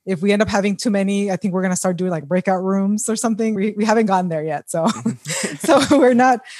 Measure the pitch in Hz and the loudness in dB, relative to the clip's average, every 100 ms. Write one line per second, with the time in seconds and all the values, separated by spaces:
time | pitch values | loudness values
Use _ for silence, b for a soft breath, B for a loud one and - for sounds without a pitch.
0 | - 175 202 208 214 208 202 196 247 196 | -6 -2 0 2 2 0 0 -2 0 0
1 | 196 202 202 185 208 180 185 185 185 175 | 0 0 -2 -2 -2 -2 -2 0 -2 -2
2 | 185 165 143 185 190 185 190 190 196 208 | -2 -4 -2 -2 0 0 0 0 0 -2
3 | - 220 233 214 226 208 208 208 208 220 | -2 -2 -2 -2 -2 -2 -2 0 2 2
4 | 220 190 180 160 156 147 - 170 165 - | 2 0 0 -2 -4 -6 -4 -2 -2 -2
5 | 165 127 - - - 147 - 277 262 285 | -6 -6 -8 -6 -8 -4 2 4 4 4
6 | 254 240 254 240 B | 6 6 4 2 B